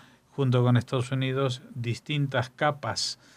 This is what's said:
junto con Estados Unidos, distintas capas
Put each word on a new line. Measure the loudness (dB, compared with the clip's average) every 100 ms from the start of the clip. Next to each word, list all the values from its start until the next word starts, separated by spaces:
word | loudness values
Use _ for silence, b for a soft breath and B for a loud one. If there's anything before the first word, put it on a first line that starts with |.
| B B B
junto | -2 2 4
con | 6 4
Estados | 2 -2 -2
Unidos, | -2 -2 0 -2 -4 -10
distintas | -8 -6 -6 -4 -2 0 -2 -2
capas | -2 -2 -2 -6 -6 -6 -8 b